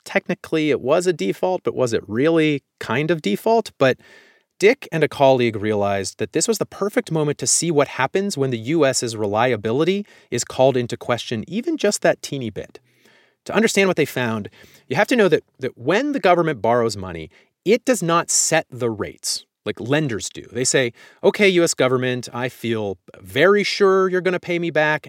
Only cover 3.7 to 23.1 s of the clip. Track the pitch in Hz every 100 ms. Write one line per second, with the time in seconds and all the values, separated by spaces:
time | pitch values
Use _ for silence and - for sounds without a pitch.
3.7 | - - 160 _ - _ _ _ - 202
4.7 | 269 - 160 147 - 135 131 120 104 107
5.7 | 104 101 98 92 - 113 156 226 214 -
6.7 | - 202 247 - 160 147 139 127 - 165
7.7 | 143 135 - 131 190 202 143 135 117 113
8.7 | 165 135 127 120 107 104 107 127 110 110
9.7 | 127 165 202 208 - _ 120 - - 135
10.7 | 127 120 120 - 120 - 113 - 202 339
11.7 | 311 302 - 170 - - 139 113 - -
12.7 | - _ _ _ _ _ _ - 196 220
13.7 | 196 190 170 143 131 120 110 98 - -
14.7 | _ - 175 214 247 190 147 - _ 127
15.7 | - 123 208 294 277 185 175 160 127 113
16.7 | 120 113 104 92 82 78 _ _ _ 175
17.7 | 247 - 233 165 170 - - - 160 -
18.7 | 120 120 104 82 - - - - _ 107
19.7 | - 113 147 147 98 - 78 71 110 127
20.7 | 147 120 - - _ 202 - 202 175 165
21.7 | - 131 127 127 123 - 120 127 - 117
22.7 | 110 104 92 _